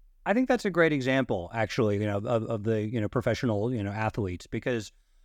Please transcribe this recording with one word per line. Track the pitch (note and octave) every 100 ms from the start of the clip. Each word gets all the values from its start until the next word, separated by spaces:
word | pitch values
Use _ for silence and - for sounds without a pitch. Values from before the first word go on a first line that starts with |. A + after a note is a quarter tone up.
| - _
I | -
think | G#3 B3+
that's | B3
a | G#3
great | E3+ E3
example, | D3 B2+ C3+ B2+ G#2+ E2+
actually, | A2+ A2 - G#2+ G2+
you | G#2+
know, | G2+
of, | A2 A#2
of | A2 A2+
the, | G#2 A2
you | G#2+ A#2+
know, | G#2
professional, | C3 A#2+ A2 B2+ G#2 A2
you | B2+
know, | G2+
athletes, | G2+ A2 - G2 F2+ -
because | A2+ - A#2+ G#2 _ _ _